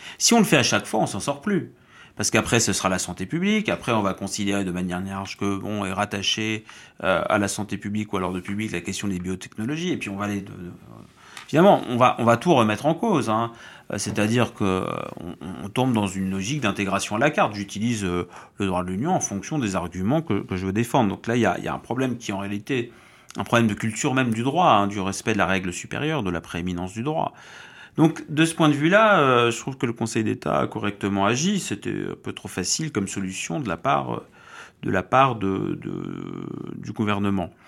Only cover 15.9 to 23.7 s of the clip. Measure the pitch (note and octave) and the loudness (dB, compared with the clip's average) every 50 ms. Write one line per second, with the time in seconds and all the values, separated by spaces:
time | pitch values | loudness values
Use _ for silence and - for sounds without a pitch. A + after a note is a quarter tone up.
15.9 | B2 A2 G#2 G2 F#2 F#2+ F#2+ F#2+ F#2+ G2 F#2+ G#2 C#3+ D3+ B2 G#2 F#2+ F2+ G2+ F#2+ | 2 2 2 0 -2 -2 -2 -2 -2 -2 -4 -4 -4 -2 0 0 0 0 -2 0
16.9 | F#2+ G2 - - G#2 G#2+ C3 D#3 D#3 - F#3+ C3 G#2+ G2+ G2+ G2 - G2+ G#2+ A#2+ | 0 -2 -2 -2 -2 2 2 2 4 2 0 0 0 -4 -8 -8 -6 -4 -2 -2
17.9 | A#2+ G#2+ G2+ F#2 F2 F2+ F2 - - - - - _ - G2+ F#2+ F#2 F2+ F2+ F2+ | 0 0 0 0 0 0 -2 -4 -8 -20 -20 -14 _ -4 -2 -2 0 -2 -2 -2
18.9 | F#2 F#2+ B2+ E3 F#3 C#3+ A2+ - G#2 G2 F2+ - D#3+ D3+ B2+ G2+ F#2 F#2 E2+ F2 | -4 -4 -2 0 0 0 -2 -4 -6 -6 -6 -4 -4 -2 -2 0 -2 -2 -4 -4
19.9 | F2 F2+ F#2 G#2 C3+ E3 D#3 - A2+ G2 - - G2 F#2 F#2 F#2+ F#2+ G#2+ A#2+ A#2+ | -6 -4 0 0 0 0 0 0 -2 -2 -2 -2 -4 -4 -2 -2 0 0 0 2
20.9 | - D3 A#2+ G2 F2+ - - A2+ A#2 B2 A2+ G2 E2+ - - - D2+ - - - | 2 2 2 2 0 -4 -4 -2 0 2 2 2 2 0 -4 -6 -6 -6 -6 -6
21.9 | A#2+ B2+ C3 B2+ A#2+ A#2+ - - G#2 F#2+ G2 G2 G2+ G#2+ G#2+ - C#3+ B2+ A#2 - | -4 -2 -2 -2 -4 -6 -8 -8 -8 -6 -6 -6 -6 -6 -4 -4 -2 -2 -2 -4
22.9 | - - - - - - - - - - G2+ - - A#2+ A#2 A2 | -10 -20 -20 -20 -20 -20 -20 -14 -10 -8 -4 2 4 4 4 4